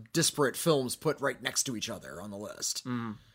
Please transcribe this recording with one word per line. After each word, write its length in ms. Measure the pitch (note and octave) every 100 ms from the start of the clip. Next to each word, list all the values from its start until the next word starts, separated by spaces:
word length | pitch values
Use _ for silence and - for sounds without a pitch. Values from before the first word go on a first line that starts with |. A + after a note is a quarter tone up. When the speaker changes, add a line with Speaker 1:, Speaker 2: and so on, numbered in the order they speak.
| A2
Speaker 1:
disparate 460 | E3 D#3 - C3+ -
films 400 | E3+ D3 B2+ -
put 240 | D#3 C#3+
right 200 | C3+ A2+
next 220 | C3 -
to 140 | - A2+
each 120 | -
other 300 | G2+ - E2+
on 100 | G#2
the 60 | G2+
list. 460 | G#2 - - - C3
Speaker 2:
Mm, 300 | B2 A#2 G#2+ -